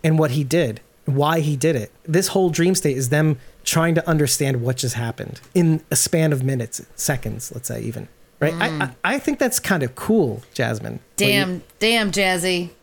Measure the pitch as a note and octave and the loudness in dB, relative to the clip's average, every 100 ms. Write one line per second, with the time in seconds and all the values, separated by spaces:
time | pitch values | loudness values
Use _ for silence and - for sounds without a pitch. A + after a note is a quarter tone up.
0 | D#3+ D#3 D#3 C3+ C3+ D#3+ C#3 G#2 - _ | 4 4 2 0 0 2 0 -4 -14 _
1 | - C3+ D3 E3 D3+ C#3+ D3+ C#3 G#2 _ | -4 0 2 2 0 0 0 0 -4 _
2 | - E3 F#3+ G3 F3+ D#3 E3+ F#3+ D3+ C3 | -2 0 2 2 2 2 2 2 0 0
3 | B2+ D3 D#3 C3+ - - - E3 E3 E3 | 0 2 2 0 -6 -10 -2 2 2 2
4 | F3 D#3 C#3+ - C#3 B2+ A#2+ B2+ B2+ A2 | 2 2 2 2 0 0 -2 -2 -2 -2
5 | A#2 - - - - F#3 E3 D#3 - - | -6 -6 -12 -12 -2 2 2 2 0 -2
6 | - E3 D#3 C#3 C3 C3 A2+ - - - | 0 2 2 0 0 -2 -4 -10 -14 -6
7 | - C3 A2 A2 - A#2+ - A#2 A2+ A2 | -2 -2 -4 -8 -10 -10 -8 -8 -8 -10
8 | G#2 _ - _ D3 E3+ - D#3 C#3 - | -14 _ -20 _ -2 0 -2 -2 -4 -4
9 | F3+ C#4 - C#4+ B3+ - - F#3 B2 - | -4 -2 -2 -2 0 -2 -2 -2 -2 -6
10 | - A3 C3+ - - - A#2 A2 A2 A#2+ | 0 2 2 -4 -10 -4 -2 -4 -8 -12
11 | _ - G#3 G3+ F#3+ F3+ - _ G#3+ A#3 | _ -2 2 2 2 -4 -10 _ 2 2
12 | G#3 F#3+ F#3+ F3+ F#3 F3+ F3 - | 0 0 2 2 0 -2 -4 -12